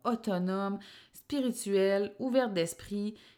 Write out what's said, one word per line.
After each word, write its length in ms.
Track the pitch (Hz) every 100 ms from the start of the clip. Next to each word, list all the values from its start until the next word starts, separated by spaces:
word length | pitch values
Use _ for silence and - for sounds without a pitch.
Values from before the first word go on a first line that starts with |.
autonomes, 760 | - 233 220 185 180 190 196 196 - - -
spirituelles, 1000 | - - 285 254 233 202 196 190 196 202 -
ouvertes 340 | 254 247 240
d'esprit, 640 | 190 165 - - 202 208 214 -